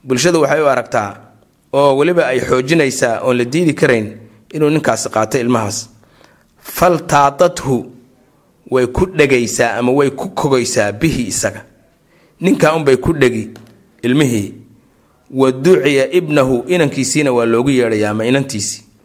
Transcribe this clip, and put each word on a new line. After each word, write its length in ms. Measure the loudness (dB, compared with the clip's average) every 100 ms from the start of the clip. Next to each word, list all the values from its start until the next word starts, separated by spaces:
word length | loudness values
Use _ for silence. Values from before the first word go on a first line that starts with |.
bulshadu 380 | -2 0 2 2
waxay 200 | 0 2
u 60 | 2
aragtaa 480 | 0 -2 -4 -4 -10 -20 _ _ _ _
oo 240 | 2 2 2
weliba 300 | 2 2 0
ay 120 | -2
xoojinaysaa 800 | 0 -2 2 2 2 0 -2 0
oon 140 | 0 0
la 80 | 0
diidi 280 | 0 0
karayn 440 | 2 2 2 -2 -12 -20 _ _
inuu 160 | -2 0
ninkaasi 400 | 0 0 -2 -2
qaato 300 | -2 -2 -2
ilmahaas. 500 | 0 0 -2 -8 -12 _ _ _ _ _ _ _
Faltaatathu, 1200 | -14 0 0 0 0 2 2 2 0 0 -4 -4 -4 -18 _ _ _ _ _ _ -4
way 160 | 0 0
ku 180 | 0 -2
dhegaysaa 720 | 2 2 2 0 0 -2 0
ama 120 | 0
way 180 | 2 0
ku 180 | -2 -10
kogaysaa 640 | -4 0 0 0 -2 -2
bihi, 360 | -2 -2 -2 -4
isaga. 380 | -4 -6 -8 -20 _ _ _ _ _ _ _
Ninkaa 320 | 0 2 2 2
unbay 220 | 2 2
ku 160 | 0
dhegi 360 | 2 2 0 -8 -14 -20 _ _ _
ilmihii. 500 | -2 0 0 -2 -6 -12 -20 _ _ _ _ _ _
Wa 200 | 0 0
duciya 600 | 2 4 4 4 0 2
ibnahu, 520 | 0 0 0 2 0 0
inankiisiina 640 | 0 0 0 -2 0 2
waa 140 | 2 2
loogu 240 | 2 2
yeedhayaa 400 | 2 0 0 0
ama 140 | -2 0
inantiisii. 580 | 0 -2 -6 -8 -10 _ _